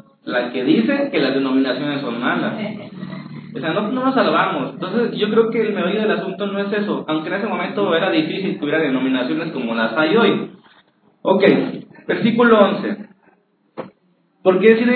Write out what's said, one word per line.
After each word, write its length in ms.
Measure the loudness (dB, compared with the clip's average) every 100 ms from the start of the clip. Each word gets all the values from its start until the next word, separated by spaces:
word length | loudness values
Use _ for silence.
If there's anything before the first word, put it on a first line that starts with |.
| -20 _
la 260 | -6 -4 -2
que 140 | -2
dice 460 | 2 2 2 0 0
que 60 | 0
las 140 | 0
denominaciones 680 | 0 0 2 0 -2 -4 -4
son 180 | -4 -4
malas. 320 | -2 -2 -4 -4 -8 -8 -12 -12 -12 -12 -12 -14 -12
O 40 | -8
sea, 160 | -4
no, 180 | -2 -2
no 100 | -2
nos 120 | 0
salvamos. 580 | 2 2 2 0 -2 -6
Entonces, 400 | -8 -4 -2 -2 -2
yo 80 | 2
creo 220 | 2 2
que 100 | 2
el 140 | 0
meollo 260 | 0 -2 0
del 100 | 0
asunto 340 | 0 -4 -6 -4
no 120 | -4
es 140 | -2
eso, 320 | -2 -2 -4 -4
aunque 220 | -4 -4
en 60 |
ese 140 | -4 -4
momento 460 | -4 -4 -2 0
era 160 | 2 2
difícil 480 | 0 0 -2 -4 -4
que 60 |
hubiera 160 | -2 0
denominaciones 720 | 0 0 0 0 0 -2 -4
como 220 | -6 -4
las 200 | -2 -2 0
hay 180 | 2 4
hoy. 340 | 4 2 -4 -14 _ _ _ _ _ _
Ok, 240 | 0 4 6 4 2 -6 -14 -20 -6
versículo 520 | 0 0 4 6 6
once. 360 | 4 -2 -4 -8 -12 _ _ _ _ _ _ -16 -16 _ _ _ _ _
"¿Por 160 | 2 6
qué 140 | 6
he 60 | 6
sido 160 | 4